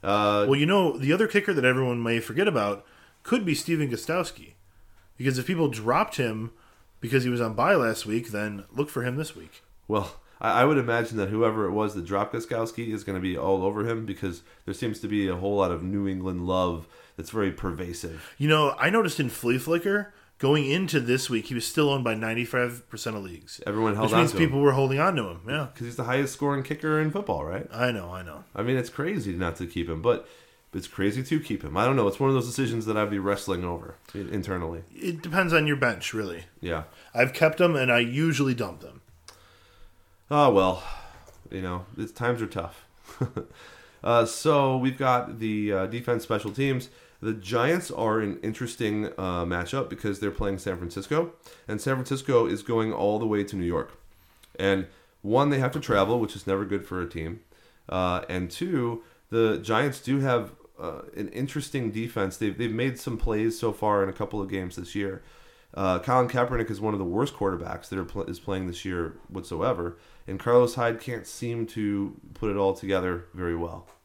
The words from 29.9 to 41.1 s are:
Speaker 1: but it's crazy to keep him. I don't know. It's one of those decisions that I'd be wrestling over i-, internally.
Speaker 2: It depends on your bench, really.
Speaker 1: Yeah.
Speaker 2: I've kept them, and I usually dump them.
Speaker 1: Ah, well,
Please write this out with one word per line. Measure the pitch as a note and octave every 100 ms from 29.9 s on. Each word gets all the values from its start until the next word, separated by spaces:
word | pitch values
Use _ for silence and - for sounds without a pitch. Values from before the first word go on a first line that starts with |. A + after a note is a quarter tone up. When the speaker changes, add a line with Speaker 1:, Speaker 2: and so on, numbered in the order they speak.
| D#2+
Speaker 1:
but | A#2 F2 - - - _ _
it's | G2 -
crazy | - G2 A2
to | C3 D#3
keep | D#3 G#2
him. | A#2 E2
I | B2
don't | C3+
know. | G2+
It's | -
one | C3+
of | C3+
those | A#2
decisions | A#2+ B2 A2+ A2
that | G#2+
I'd | G2+
be | G2+
wrestling | F#2+ G2+ - F2+
over | F2+ E2+ E2 - -
i-, | G2+
internally. | G2 G2+ F2 F2+ E2 E2 E2
Speaker 2:
It | - F#3 E3
depends | F3 E3+ F3+
on | E3 D3+
your | C#3
bench, | B2+ F#2+ -
really. | A2 G2 E2+ E2+ -
Speaker 1:
Yeah. | F2+ D#2+ D#2 - - A#2
Speaker 2:
I've | C3
kept | - D#3+ D#3
them, | F3 D3+
and | B2+
I | A#2+
usually | A#2+ C3 D#3+ C#3 C3+
dump | A#2+ G#2 F2
them. | G2 - _ - - - - - - - - _ _ _ _
Speaker 1:
Ah, | D3 C#3+
well, | G2+ F#2 F#2 - - -